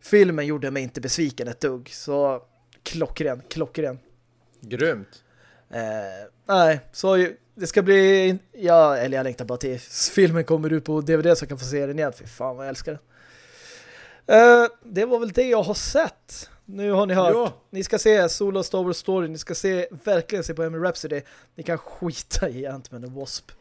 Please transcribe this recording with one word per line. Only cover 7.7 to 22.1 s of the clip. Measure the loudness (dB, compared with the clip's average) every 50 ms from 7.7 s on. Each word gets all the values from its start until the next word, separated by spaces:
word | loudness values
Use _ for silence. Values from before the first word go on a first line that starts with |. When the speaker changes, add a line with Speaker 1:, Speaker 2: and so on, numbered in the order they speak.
| 0 2 4
Speaker 1:
bli | 6 6 6 8 6 6 6 4 2
in-, | 0 -2 _ _ _
ja, | -4 2 6 8 8 8 6 4
eller | 0 -2 -2 -2
jag | -2 -4
längtar | -4 -6 -8 -8
bara | -8 -8 -6
till | -6 -8 -8 -8 -12 -14 -8 -6 -4 -2 4
filmen | 4 4 4 4 0 0
kommer | 0 0 0 0 -2 -2
ut | -2 -2
på | -2 -4 -4
D | 0 0 0
V | 2 4
D | 4 4
så | 2 2
jag | -10
kan | -12 -12
få | -10
se | -6 -4 -4 -4
den | -4 -4 -4
igen. | -4 -6 -6
Fy | -10 -20
fan | -20 -14 -10 -8 -8 -8
vad | -8 -10
jag | -12
älskar | -12 -10 -10 -12 -12
den. | -12 _ _ _ _ _ _ -20 -20 -20 _ -20 -20 -20 -20 -20 -20 -20 -20 -20 -20 -20 -20 -20 _ _ 6 8 8 10 10 8 8 6
Eh, | 2 -2 _ _
det | -10 -4 -4 -2
var | -2 -2 -2
väl | -2 -2 0
det | 0 0 2
jag | 2 0 0
har | -2 -4
sett. | -6 -6 -2 0 0 -2 -2 -4 _ _ _ -18 -18 -18 -20 -20 _ _
Nu | -18 -12 -6 -4 0 0
har | 0 2
ni | 2 2
hört. | 2 4 4 2
Speaker 2:
Ja. | 2 0 -2 -6 _ _ _
Speaker 1:
Ni | -10 -10 -4
ska | -2 -2 2
se | 4 4 6 6 4 2
Solo | 0 -2 -4 -2 -2 -2 -4
Star | -2 -2 -2 -2
Wars | -2 -4
Story. | -4 -4 -2 -2 -2 -2 -4
Ni | -6 -12
ska | -10 -10 -10
se, | -4 -2 -2 -2 -2 -4 -6 -10 -10 -2
verkligen | 0 0 0 0 -2 -6 -6 -6
se | -6 -6
på |
Bohemian | -6 -6 -6 -4 -4 -4
Rhapsody. | -4 -4 -4 -8 -8 -8 -8 -8 _ -20 -20 _ _ _
Ni | -14 -8
kan | -6 -6 -8
skita | -8 -14 -14 -8 -8 -8